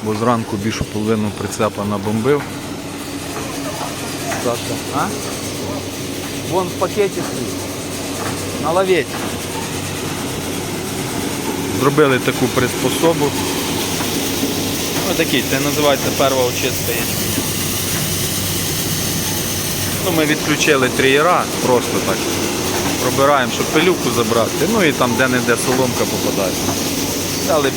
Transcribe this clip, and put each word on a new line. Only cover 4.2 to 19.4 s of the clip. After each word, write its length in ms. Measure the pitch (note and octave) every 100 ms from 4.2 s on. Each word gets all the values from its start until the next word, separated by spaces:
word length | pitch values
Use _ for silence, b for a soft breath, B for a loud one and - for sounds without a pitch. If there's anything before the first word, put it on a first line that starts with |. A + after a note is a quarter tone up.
| - -
Саша, 300 | A#2+ A#2 - A#2 - C#3
а? 100 | F3+ - - - - - - - - - - - - - -
Вон 140 | E3+ F3+
в 40 |
пакеті 500 | - F#3 G#3 G3+ F3+ C#3
стоїть. 240 | - A2+ F#2 - - - - - - - - - -
На 80 | C#3+
лаветі. 340 | F3 F#3+ F3+ B2+ - - - - - - - - - - - - - - - - - F3+ - - - - - - - - G#2
Зробили 380 | C3+ C#3+ C#3+ B2+
таку 280 | - - B2
приспособу. 800 | B2 B2 - B2+ - E3 D#3+ C#3+ C3+ C#3 D3 - - - - - - - - C#3 - - - - - F#3
Ось 60 | D#3
такий, 280 | D#3+ C#3 -
це 100 | C#3
називається 480 | C#3+ C#3+ D3 C3+ C3+ -
перва 260 | C#3 C3+
очистка 480 | B2 A#2+ C3+ A#2+ -
ячменю. 520 | A#2 G#2+ - F#2+ - - - - - F#2 - - - - - - - - - - - - - - -